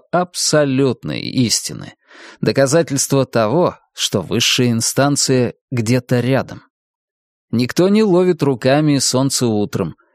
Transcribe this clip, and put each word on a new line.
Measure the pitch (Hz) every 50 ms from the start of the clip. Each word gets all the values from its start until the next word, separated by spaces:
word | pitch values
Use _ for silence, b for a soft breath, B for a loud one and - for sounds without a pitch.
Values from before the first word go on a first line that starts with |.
| - _ -
абсолютной | 175 180 175 - - - - - 151 147 139 131 131 139 131 113 - - 78 69 53 50
истины, | - - - 123 104 - - - - - 52 50 - - B B B B B B B B B
доказательство | - 110 107 135 139 127 143 165 165 - 143 135 - - 135 135 127
того, | - - 117 110 107 123 175 175 123 - - _ _ _
что | - - - - 104
высшие | 85 - 92 113 - - - - 127 120
инстанции | 117 113 113 - - - 135 143 143 - - - 131 127 123 110 - _ _ _
где-то | 131 120 110 113 123 120 - - 131 123
рядом. | 117 127 135 123 - - - - - _ _ _ _ _ _ _ _ _ _ _ _ _ _ _ _ _
Никто | - 117 123 120 - - 175 196
не | 202 214 220
ловит | 208 175 180 185 180 180 151 -
руками | 143 135 - - 127 135 147 156 151 143 135
солнце | - - - 127 135 135 - - 127
утром. | 117 107 104 104 - - - 92 80 - _ _ _